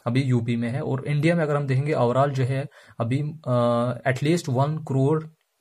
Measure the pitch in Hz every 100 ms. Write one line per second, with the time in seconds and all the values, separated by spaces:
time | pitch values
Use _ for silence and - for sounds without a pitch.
0 | - 120 139 123 117 117 117 131 147 131
1 | - 147 156 170 151 147 143 131 147 147
2 | 120 120 143 131 123 135 147 - - -
3 | 113 135 147 - - 123 120 120 123 123
4 | - 127 143 170 165 123 143 156 156 131
5 | 135 156 156 _ _ _